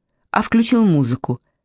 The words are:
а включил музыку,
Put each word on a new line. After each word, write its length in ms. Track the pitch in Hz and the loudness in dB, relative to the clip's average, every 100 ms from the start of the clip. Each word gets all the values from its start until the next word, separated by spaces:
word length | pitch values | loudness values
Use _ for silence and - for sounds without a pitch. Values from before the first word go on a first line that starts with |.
| _ _ - | _ _ -6
а 100 | 202 | -4
включил 440 | - 226 226 240 208 | 0 0 2 2 2
музыку, 560 | 151 120 131 - 120 _ _ | 2 0 -4 -6 -10 _ _